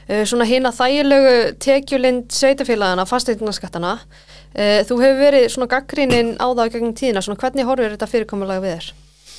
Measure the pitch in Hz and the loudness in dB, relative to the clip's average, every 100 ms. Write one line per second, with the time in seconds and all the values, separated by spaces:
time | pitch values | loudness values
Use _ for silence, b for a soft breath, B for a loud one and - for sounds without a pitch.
0 | B 208 208 240 226 254 254 247 254 285 | B -2 0 0 2 2 0 0 0 2
1 | 277 277 269 247 220 - 269 277 277 269 | 4 6 6 4 2 -2 0 0 0 0
2 | 254 247 240 - 269 277 254 220 190 185 | 0 0 -4 0 2 2 0 0 0 0
3 | 185 247 247 214 214 202 185 175 175 233 | -2 -2 -2 -4 -4 -8 -10 -6 -6 -6
4 | - B B B B - 208 208 208 240 | -10 B B B B -2 2 2 2 2
5 | 269 269 285 277 233 262 240 254 269 294 | 4 4 4 4 4 0 -2 -2 -2 -2
6 | 262 240 233 - 247 240 226 233 233 226 | 0 0 0 -2 -2 0 -2 -2 -6 -4
7 | 262 196 190 202 262 269 247 262 214 208 | -2 -2 -4 -6 -4 -2 -2 -2 -2 -4
8 | 214 240 214 202 190 190 190 170 - - | -4 -4 -6 -6 -6 -6 -6 -8 -12 -18
9 | B B B | B B B